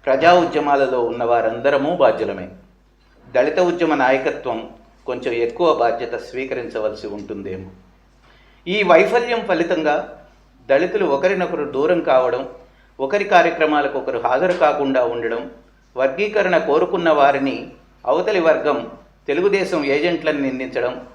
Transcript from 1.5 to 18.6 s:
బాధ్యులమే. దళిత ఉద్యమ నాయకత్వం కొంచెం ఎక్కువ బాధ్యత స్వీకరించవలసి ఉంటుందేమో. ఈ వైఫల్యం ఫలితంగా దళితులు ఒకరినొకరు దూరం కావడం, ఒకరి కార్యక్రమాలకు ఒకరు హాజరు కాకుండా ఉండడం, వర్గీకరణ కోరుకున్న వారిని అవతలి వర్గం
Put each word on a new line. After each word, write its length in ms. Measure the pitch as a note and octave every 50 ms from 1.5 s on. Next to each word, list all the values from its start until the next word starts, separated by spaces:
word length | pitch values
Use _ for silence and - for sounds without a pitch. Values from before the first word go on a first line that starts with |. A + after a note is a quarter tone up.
| A#2+ A#2+ C3 C#3 D3 C#3 C3+ D3+ F3
బాధ్యులమే. 520 | - C#3 A#2 - - A2 G2+ G2 F#2 F2+ E2+ - - - _ _ _ _ _ _ _ _ _ _ _ _
దళిత 320 | - - B2+ C3 D3+ D#3 F#3
ఉద్యమ 340 | F3+ F3 E3 - E3+ D#3 D3+
నాయకత్వం 640 | C#3 C3 B2+ C3+ C3+ C3+ D3+ - - - B2+ A#2 A2+ A2+ A2+ - - - _ _ _ _
కొంచెం 260 | - B2+ A#2+ - B2+ A#2 A#2 A#2+
ఎక్కువ 220 | A#2 - - F3 D#3+ D3
బాధ్యత 420 | - A#2+ A#2 - - B2+ A2+ A#2+ G#2+ -
స్వీకరించవలసి 800 | - - B2+ C3+ C3 C3 B2+ A#2 G#2+ - A2+ G#2+ G#2+ G#2 - -
ఉంటుందేమో. 600 | G#2 G2+ G#2 G2 - G#2 G2 F#2+ G2 F#2 F#2 F#2+ F#2 - - _ _ _ _ _ _ _ _ _ _ _ _ _ _ _ _ _
ఈ 100 | E3+ F#3 G#3+ G3+ F3
వైఫల్యం 500 | E3+ E3 F#3+ - A3+ A#3+ A#3+ A#3+ A#3+ A3 F3+ F#3+
ఫలితంగా 460 | F3+ D#3+ E3+ E3 F3+ D#3+ D#3 D3+ - - - - - - - - _ _ _ _ _ _ - -
దళితులు 360 | C3+ C#3+ F3 F#3 - G#3+ G3 D#3 C#3
ఒకరినొకరు 500 | C3+ - F#3 G3 F#3 F3+ D#3+ F3 D3+ D3 C3 C3
దూరం 240 | C3 D3 E3+ F3+ E3 - D#3+
కావడం, 340 | C3+ C3 B2+ B2 A#2+ B2+ C3+ - - - - _ _ _ _ _ _ -
ఒకరి 260 | C3+ C3+ F#3+ G3+ G3+ G3+ G3+
కార్యక్రమాలకు 640 | F3 E3 E3+ E3 - D#3+ D3+ D3+ D3+ C#3+ C#3 - C3+
ఒకరు 180 | C3 C3 A#2+ A#2 A#2+
హాజరు 300 | A#2+ B2+ C3+ F3 F3+ F3 - E3
కాకుండా 380 | D3 C#3+ - C#3 C3+ C3 B2+ B2 A#2 A#2+
ఉండడం, 280 | A#2+ A#2 A2+ A#2 A#2 C3+ - - - _ _ _ _ _ _ _
వర్గీకరణ 600 | B2 C3 C3+ C3+ F3+ G#3 G#3 G#3 G#3+ G3 F#3 F3+ D#3+ - D3
కోరుకున్న 400 | - D#3+ D#3+ - F3+ F3+ E3+ E3 D#3 D3
వారిని 380 | C#3 C#3+ C#3 C#3 C3+ C3+ A#2+ A2+ - - - - _ _ _ _ _
అవతలి 360 | B2 C#3 E3+ F#3 G#3+ G#3+ F#3 E3
వర్గం 320 | E3 D3 -